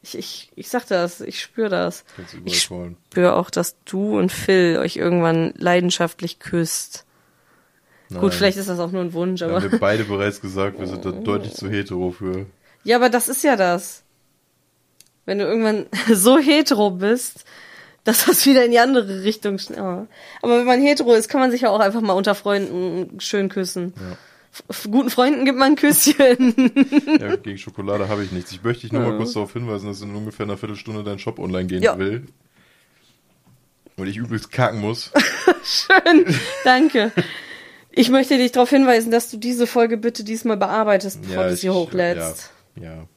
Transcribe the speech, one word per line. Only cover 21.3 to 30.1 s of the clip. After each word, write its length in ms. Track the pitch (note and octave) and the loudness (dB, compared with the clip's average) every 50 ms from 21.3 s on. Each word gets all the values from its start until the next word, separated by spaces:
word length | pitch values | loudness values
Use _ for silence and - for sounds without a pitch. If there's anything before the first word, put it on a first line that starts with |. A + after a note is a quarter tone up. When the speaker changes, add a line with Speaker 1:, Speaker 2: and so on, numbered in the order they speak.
| - C#4 | 0 2
Speaker 1:
man 120 | C4 C4 | 2 2
sich 100 | A#3 B3 | 2 2
ja 80 | B3 A3+ | 0 0
auch 100 | G3 G#3+ | 2 2
einfach 220 | G#3+ G3 G#3 A#3 | 2 2 2 0
mal 120 | A3 G3+ F#3 | 0 0 0
unter 200 | F#3+ G3+ G#3 G3+ | 0 2 0 -2
Freunden 840 | G3+ - G3+ G3+ G3+ G3 - - F3+ F3+ F#3 E3+ F3+ F3+ - - F#3 | -2 -2 -2 -2 -2 -2 -4 -6 -6 -6 -4 -4 -6 -8 -8 -10 -12
schön 280 | - - - G3+ G3 | -8 -4 -2 -2 -2
küssen. 460 | F#3+ - G3+ F#3 F3+ - F#3 F3 F3+ F3+ | -2 -4 -6 -6 -6 -6 -6 -8 -8 -8
Speaker 2:
Ja. 220 | - F#3 F#3 F3+ - - _ _ _ _ _ _ | -12 -14 -14 -14 -16 -18 _ _ _ _ _ _
Speaker 1:
F-, 100 | - - _ | -20 -14 _
f-, 200 | - - - G#3 | -12 -12 -8 -2
guten 220 | G3+ C4 C#4 B3+ | 0 0 0 0
Freunden 340 | - - B3 C4+ D4+ A#3+ C4+ | 0 2 2 2 2 2 0
gibt 140 | C4 C4+ B3 | 0 2 2
man 140 | C4+ C4+ D4+ | 4 4 4
ein 20 | |
Küsschen. 800 | C#4+ - D4 C#4+ - - C#4 D4+ - C#4 C4 B3 B3 C4 B3 A3+ - C4 A#3+ - C#4 C4+ C4+ C#4 D4+ C#4+ | 4 4 2 4 4 4 2 4 6 6 6 6 6 4 2 4 4 2 4 4 4 2 4 4 0 2
<laughs> 140 | C#4 D#4 - | 2 -2 -2
Speaker 2:
Ja, 140 | - - F4 | 0 -4 -4
gegen 240 | G4+ - G#2+ G2 G2 | -4 -6 -10 -12 -12
Schokolade 480 | - - - - G2 G2 G2+ G#2 G2 | -14 -14 -10 -8 -4 -2 -2 -2 0
habe 160 | G2 G#2+ G#2 G2+ | -2 -2 -4 -4
ich 80 | F2+ | -6
nichts. 200 | F2+ F2+ F2 - | -6 -10 -10 -10
Ich 120 | F#2+ F2+ F#2+ | -18 -6 -4
möchte 180 | A2+ A#2+ A#2+ - | -4 -4 -4 -6
dich 40 | G#2+ | -4
nur 120 | G#2 F#2 - | -2 -2 0
mal 80 | A#2+ | 0
Speaker 1:
Ja. 60 | A2 | -2
Speaker 2:
kurz 160 | G#2+ A2+ A#2+ A#2+ | -2 -4 -4 -4
darauf 200 | A2 G#2 - - | -4 -6 -6 -6
hinweisen, 320 | A#2 A#2+ A#2 G#2+ G2+ G2 | -8 -6 -6 -6 -6 -6
dass 160 | G#2 G2+ G2 | -10 -10 -10
in 140 | G#2 G2+ | -12 -12